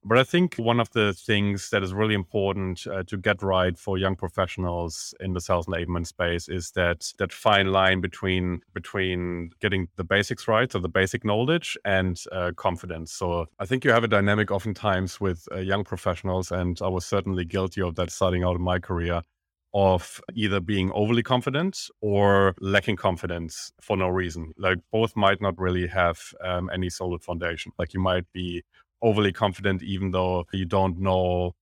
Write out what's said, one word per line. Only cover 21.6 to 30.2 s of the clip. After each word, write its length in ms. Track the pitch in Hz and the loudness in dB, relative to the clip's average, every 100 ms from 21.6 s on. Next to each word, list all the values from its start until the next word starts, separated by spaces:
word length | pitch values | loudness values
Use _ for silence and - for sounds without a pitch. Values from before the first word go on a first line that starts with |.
| 185 - - _ | -4 -6 -14 _
or 540 | 107 101 101 98 98 92 | 0 4 6 8 6 2
lacking 360 | 95 107 117 98 | 2 2 2 0
confidence 760 | 98 85 82 87 82 - - _ | 0 0 -4 -6 -8 -12 -16 _
for 160 | - 98 | -4 0
no 100 | 92 | 0
reason. 460 | 92 90 85 80 - | 0 -2 -6 -10 -4
Like, 220 | 92 92 - | -2 -2 -2
both 240 | 110 113 - | 0 0 4
might 260 | 98 98 | 4 4
not 160 | 101 85 | -2 -2
really 300 | 92 92 87 | -2 0 0
have, 320 | 92 87 85 - - | 2 0 0 -10 -10
um, 260 | 92 90 90 | -4 -4 -4
any 180 | 92 92 | -4 -4
solid 340 | - 92 85 | -4 -6 -6
foundation. 480 | - 87 85 85 - - | -6 -6 -4 -6 -10 -8
Like, 160 | 87 | -6
you 60 | 95 | 0
might 320 | 92 92 90 | 0 0 -2
be 300 | 92 90 87 - _ _ _ | -8 -6 -8 -12 _ _ _
overly 280 | 117 104 101 | 2 4 2
confident 520 | 90 104 90 98 95 | 2 -2 0 -2 -2
even 280 | 92 95 98 | -4 -4 -2
though 360 | 92 | 0